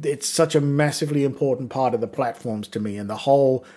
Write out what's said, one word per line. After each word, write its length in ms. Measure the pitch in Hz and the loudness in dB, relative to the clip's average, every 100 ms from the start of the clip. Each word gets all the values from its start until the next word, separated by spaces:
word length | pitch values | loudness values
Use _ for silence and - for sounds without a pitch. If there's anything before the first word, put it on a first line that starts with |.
it's 260 | 147 139 - | -4 -4 -4
such 260 | - 160 | 0 2
a 60 | 160 | 2
massively 640 | 143 143 147 147 151 147 | 2 2 0 0 -2 0
important 460 | 139 135 139 127 123 | 0 0 0 0 -4
part 240 | 131 127 | -2 0
of 60 | 117 | 0
the 60 | 113 | -4
platforms 640 | - 123 - 120 107 104 | -2 -4 -4 -6 -6 -6
to 120 | 110 | -6
me, 160 | 104 101 | -6 -6
and 140 | 104 | -8
the 60 | 107 | -4
whole 480 | 139 139 135 127 - | 4 4 6 2 -4